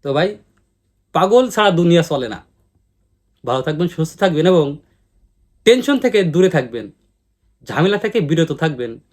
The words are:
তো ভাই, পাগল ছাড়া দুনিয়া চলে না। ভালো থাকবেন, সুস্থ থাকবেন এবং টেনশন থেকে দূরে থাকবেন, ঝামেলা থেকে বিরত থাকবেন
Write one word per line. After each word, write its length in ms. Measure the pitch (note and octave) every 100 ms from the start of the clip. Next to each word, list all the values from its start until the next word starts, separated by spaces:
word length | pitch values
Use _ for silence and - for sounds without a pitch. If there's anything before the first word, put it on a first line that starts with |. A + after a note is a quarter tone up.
তো 100 | C#3+
ভাই, 240 | C#3 F#3+ G#3 _ _ _ _ _ _ _
পাগল 360 | F3+ F#3+ A#3+ B3+
ছাড়া 220 | A3 G#3
দুনিয়া 320 | E3+ F3 E3+
চলে 260 | E3 C#3+ A#2
না। 160 | G2+ _ _ _ _ _ _ _ _ _ _ -
ভালো 160 | C3
থাকবেন, 260 | C3 D#3 F3
সুস্থ 320 | - D#3+ -
থাকবেন 280 | G3 D3+ E3+
এবং 300 | F3+ C#3+ D3 _ _ _ _ _ _ _ _ -
টেনশন 340 | B3+ - C#4
থেকে 240 | B3 G#3
দূরে 260 | F3+ D#3 F#3
থাকবেন, 420 | E3 B2 A#2 G#2 _ _ _ _ _ _ _
ঝামেলা 340 | - B2 F3+ G3+
থেকে 220 | G#3+ A3+
বিরত 320 | D3 E3 D#3+
থাকবেন 480 | C#3+ E3 C3 A#2+ A2+ _